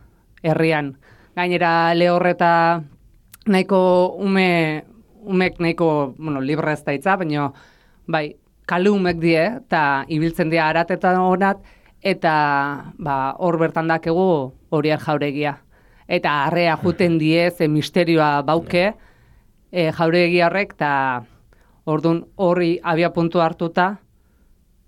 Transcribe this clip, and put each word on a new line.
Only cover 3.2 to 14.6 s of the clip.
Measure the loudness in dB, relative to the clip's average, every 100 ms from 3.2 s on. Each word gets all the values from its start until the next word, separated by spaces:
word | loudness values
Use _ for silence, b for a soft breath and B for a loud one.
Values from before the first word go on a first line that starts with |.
| _ -8 0
nahiko | 0 2 2 4 4 2 0
ume, | 0 2 2 2 0 -4 -10 -20 _ _
umek | -4 0 0 -2
nahiko, | -2 0 0 0 -2 -6
bueno, | -8 -6
libre | -4 -2 -2
ez | -4
da | -4
hitza, | -4 -2 -2
baina | -2 -2 -4 b b b b b -6
bai, | -6 -6 -10 _ _ -6
kale | 0 2
umek | 2 0 0
die, | 2 2 2 -4
eta | -4 0 2 0 -2
ibiltzen | -2 -2 -2 0
dira | 0 0
arat | 0 -2
eta | -2 0 2
onat, | 2 2 0 -2 b b b _
eta, | -4 -2 0 2 2 0 -2 -6 -12 -10
ba, | -4 -2 -4 -2
hor | -2 0
bertan | 0 0 -2
dakegu | -2 0 0 2 0 -2 -10